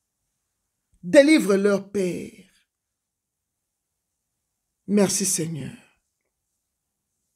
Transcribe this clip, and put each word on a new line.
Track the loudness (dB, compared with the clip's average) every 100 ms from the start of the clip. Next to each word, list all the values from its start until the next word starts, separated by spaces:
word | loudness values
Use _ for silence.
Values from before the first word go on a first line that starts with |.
| _ _ _ _ _ _ _ _ _ _
Délivre | 2 4 6 4 2 0
leur | 0 -2 -4
père. | -6 -6 -6 -12 -18 -20 _ _ _ _ _ _ _ _ _ _ _ _ _ _ _ _ _ _ _ _ _ _ _ -4
Merci, | 0 0 0 -6
Seigneur. | -6 -6 -10 -14 -18 _ _ _ _ _ _ _ _ _ _ _ _ _ _ _